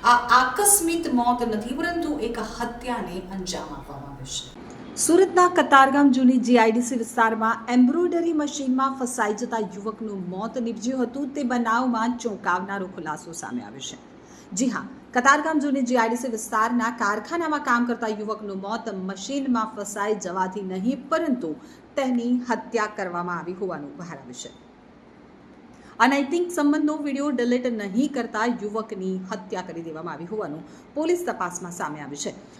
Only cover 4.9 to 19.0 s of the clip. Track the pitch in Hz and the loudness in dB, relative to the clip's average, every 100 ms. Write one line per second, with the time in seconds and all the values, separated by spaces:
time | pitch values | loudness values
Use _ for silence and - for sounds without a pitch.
4.9 | - - 349 370 349 359 359 277 277 269 | -4 4 6 6 6 6 4 6 8 8
5.9 | 285 285 247 254 254 220 247 226 220 240 | 6 6 8 6 6 6 6 6 4 0
6.9 | 254 226 - 226 220 220 226 - 247 247 | -4 -2 2 2 4 0 -2 2 6 6
7.9 | 330 349 339 339 311 294 - 262 262 269 | 6 2 2 0 0 -2 -2 0 2 2
8.9 | 262 240 247 208 214 247 226 202 196 208 | 0 -4 -2 -2 0 -2 -2 -4 -6 -8
9.9 | 208 214 196 175 185 220 254 233 202 220 | -8 -8 -6 -8 -6 -6 -4 -4 -4 -4
10.9 | 262 247 277 277 294 247 247 233 233 254 | -2 -2 -2 -6 -4 -2 0 2 2 2
11.9 | 226 233 240 233 190 202 180 190 196 185 | 2 0 -2 -4 -2 0 0 -2 -6 -6
12.9 | 190 156 151 170 165 107 120 101 131 - | -8 -8 -8 -10 -12 -8 -8 -10 -12 -14
13.9 | - - - - - - 180 240 185 - | -14 -20 -20 -20 -20 -10 -2 -2 -2 -8
14.9 | - - 247 262 302 311 311 285 277 240 | -16 -2 4 6 6 4 0 2 0 2
15.9 | 247 226 240 262 220 - 220 226 240 226 | 2 2 0 -4 -6 -4 0 2 2 0
16.9 | 240 208 214 208 339 320 302 285 240 240 | 0 -2 -2 -4 -2 0 -2 2 2 2
17.9 | 226 226 208 214 214 208 190 196 226 226 | 0 -2 -4 -4 -6 -6 -6 -4 -6 -6
18.9 | 190 | -6